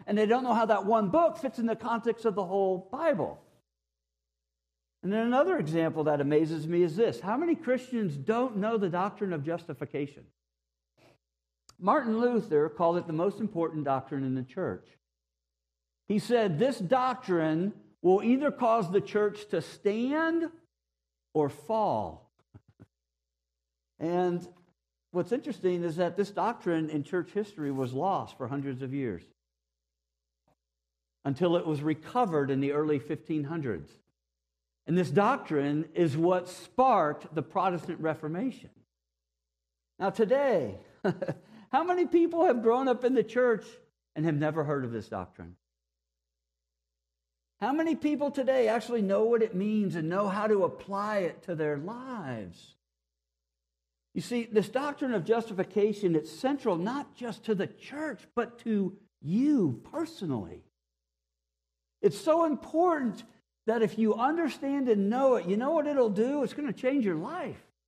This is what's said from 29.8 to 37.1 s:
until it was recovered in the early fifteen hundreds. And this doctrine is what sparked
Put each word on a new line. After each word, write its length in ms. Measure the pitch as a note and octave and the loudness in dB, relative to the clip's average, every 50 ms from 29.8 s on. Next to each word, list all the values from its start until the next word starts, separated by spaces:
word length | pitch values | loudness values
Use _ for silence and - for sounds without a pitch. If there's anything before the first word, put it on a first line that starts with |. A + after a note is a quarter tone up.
| _ _ _ _ _ _ _ _ _ _ _ _ _ _ _ _ _ _ _ _ _ _ _ _ _ _ _ _ - | _ _ _ _ _ _ _ _ _ _ _ _ _ _ _ _ _ _ _ _ _ _ _ _ _ _ _ _ -6
until 320 | C#3+ C#3 C3 F3 F3 E3+ | -6 -2 0 2 2 2
it 80 | F3 F3 | 2 0
was 180 | E3 D#3 C#3+ D3 | 0 -2 -2 0
recovered 680 | D#3 D#3 D3+ - - - B3 B3 G3 D#3+ D3+ C#3 C3+ | -2 -2 -2 -4 -4 -2 0 0 2 2 0 0 0
in 100 | C#3 C3+ | 0 0
the 120 | C#3 C#3 C#3+ | 0 0 0
early 260 | D3 D#3 D#3 D3+ C#3 | 0 0 0 0 -2
fifteen 460 | - - D#3+ D3+ - - D#3+ D#3 C#3+ | -2 -4 -6 -6 -6 -4 -4 -4 -4
hundreds. 460 | C#3 E3 E3+ C#3+ B2+ G2+ D#2+ D2 - - _ _ _ _ _ _ _ _ _ _ _ _ _ _ _ _ _ _ | -4 -4 -4 -4 -4 -4 -6 -8 -12 -20 _ _ _ _ _ _ _ _ _ _ _ _ _ _ _ _ _ _
And 120 | - E3 F3+ | 0 0 0
this 120 | F3+ C3 | 0 2
doctrine 800 | C#3 G3+ G3+ A3+ C4+ C4+ - - D#3+ C#3+ C#3 C#3+ D3 D3+ D#3+ D#3+ - | 2 4 4 4 2 0 -2 -2 0 0 0 0 0 -2 -4 -2 0
is 220 | - F3 D#3+ C3 | 0 2 2 2
what 320 | D#3 E3 F3+ F#3 F#3 F3+ - | 2 2 2 2 2 0 -4
sparked 840 | - - - - _ - C4 C4 A#3+ G3 E3 D3 | -12 -18 -20 -4 _ 2 4 6 6 4 4 2